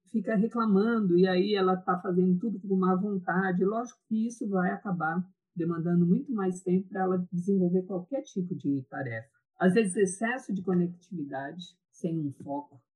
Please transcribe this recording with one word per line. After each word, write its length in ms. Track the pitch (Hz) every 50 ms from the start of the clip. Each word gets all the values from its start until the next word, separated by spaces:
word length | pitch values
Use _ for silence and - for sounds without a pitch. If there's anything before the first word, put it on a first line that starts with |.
| _ _
fica 240 | - 226 190 - 220
reclamando, 840 | 202 208 226 - 240 226 214 202 190 202 226 233 226 214 185 170 175
e 100 | 185 190
aí 260 | 180 180 190 202 208
ela 220 | 196 185 185 185
tá 240 | 180 - - 185 180
fazendo 380 | - 208 180 175 180 185 180 180
tudo 200 | 240 233 196 190
com 160 | - 196 196
má 200 | 190 185 185 185
vontade. 680 | 180 196 214 202 190 180 - 170 185 196 190 180 180 190
Lógico 360 | 190 214 226 247 240 - _ _ -
que 180 | 220 220 220
isso 220 | 233 233 - 277 214
vai 240 | 196 185 180 185 202
acabar 500 | - - 214 180 160 156 156 165 180 180 - _ _ _ _ -
demandando 520 | 175 165 165 170 165 160 175 175 175 175
muito 260 | 170 185 240 285 285 254
mais 300 | 208 190 190 180 - -
tempo 260 | 185 180 185 190 -
pra 140 | - 190 185
ela 240 | 185 185 185 180 -
desenvolver 520 | - 175 175 196 196 196 180 175 175 185 185
qualquer 400 | 185 196 180 180 - - 269 -
tipo 320 | - - 208 180 180 165
de 280 | 143 - 139 143 139 131 -
tarefa. 400 | - 143 139 123 117 113 113 _ _ _ _ _ _ -
Às 160 | 170 185 175
vezes, 220 | 226 226 190 180
excesso 580 | 226 202 185 185 - 233 202 190 175 - - 208
de 80 | 185 180
conectividade, 1000 | - 185 180 175 170 175 - _ - 208 170 147 139 139 135 139 139 165 175 180 - _ _ _ _
sem 280 | _ _ - 175 160 165
um 140 | 156 143 135 - -
foco, 360 | - 139 143 143 - - - _ _ _